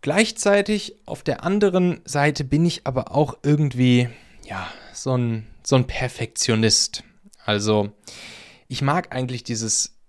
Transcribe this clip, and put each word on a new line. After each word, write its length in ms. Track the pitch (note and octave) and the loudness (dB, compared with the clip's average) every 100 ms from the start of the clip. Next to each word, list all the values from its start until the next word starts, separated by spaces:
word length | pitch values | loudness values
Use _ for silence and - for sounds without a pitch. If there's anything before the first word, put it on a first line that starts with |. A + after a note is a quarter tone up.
Gleichzeitig 920 | - E3+ A3 - G3+ G3+ G3+ G#3 - - - | -2 0 0 0 2 2 2 -2 -4 -16 -14
auf 180 | - | -8
der 200 | - - | -4 -4
anderen 580 | E3+ G3+ G3+ F#3 F3+ F3 - | -2 2 4 4 2 0 -4
Seite 380 | D3 C#3+ C#3+ | 0 2 0
bin 220 | C3 D3 E3+ | 0 2 2
ich 200 | - - | 0 -4
aber 300 | C3 - C#3+ | -4 -2 0
auch 240 | C#3+ - | 0 0
irgendwie, 680 | C#3+ D3 D3 A#2+ B2+ B2 A#2+ - - - - | 0 2 2 2 4 4 2 -6 -20 -20 -12
ja, 220 | F#2 F#2 - - | -10 -10 -14 -18
so 240 | - - B2+ | -10 -4 0
ein, 300 | A#2+ A2+ A2 - | 0 -4 -8 -12
so 120 | - C3 | 2 2
ein 120 | B2 | 2
Perfektionist. 1160 | - B2+ - - - - A2 A2+ - - - - _ - _ | -4 -6 -6 -10 -4 0 2 4 2 0 -6 -18 _ -20 _
Also 480 | - G#2 G#2 G#2+ G#2 - - - - - - - _ | -2 -2 2 2 0 -6 -20 -20 -20 -20 -20 -20 _
ich 160 | B2+ | -4
mag 300 | C#3 D#3+ - | 0 0 -2
eigentlich 300 | B2+ B2+ A#2+ | -6 -6 -8
dieses 540 | - A2 A2 - - - | -8 -6 -2 -2 -4 -8